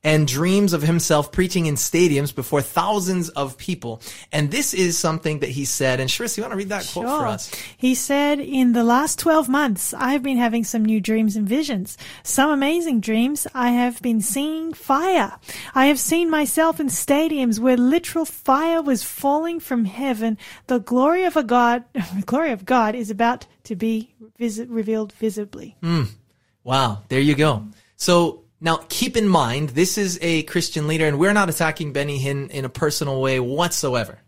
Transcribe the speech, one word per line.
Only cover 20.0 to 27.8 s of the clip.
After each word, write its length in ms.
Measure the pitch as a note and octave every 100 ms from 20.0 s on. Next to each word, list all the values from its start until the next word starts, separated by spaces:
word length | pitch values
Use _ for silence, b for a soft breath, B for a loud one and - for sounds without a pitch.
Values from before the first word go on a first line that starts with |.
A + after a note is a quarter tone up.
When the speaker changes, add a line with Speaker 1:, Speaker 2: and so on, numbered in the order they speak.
| C4+ A3+ A3+ A3 B B -
Speaker 2:
The 100 | B3
glory 460 | - B3 C#4 F4
of 120 | F#4 D#4+
a 60 |
God, 400 | A#3 A#3+ A#3+ A#3+ A#3+
<laughs> 60 |
the 280 | C4 E3+ F#3 -
glory 260 | B3+ D#4+
of 120 | A3
God 300 | F#3+ B3+ A3
is 160 | A#3+ G#3+
about 360 | G#3 A#3 B3+ - b
to 100 | -
be 400 | G3 A3+ A3 A3+ _ A3 _
vis-, 220 | A#3 G#3 B3
revealed 440 | A3+ G#3+ A3 G#3
visibly." 600 | - A3 G3+ G3+ - - -
Speaker 1:
Mm. 280 | E3+ E3+ A#2 - _ _ _ _ A#2+
Wow, 360 | C3 B2+ G#2 -
there 120 | C3+
you 160 | C#3+ C#3+
go. 280 | D3+ E3+ - B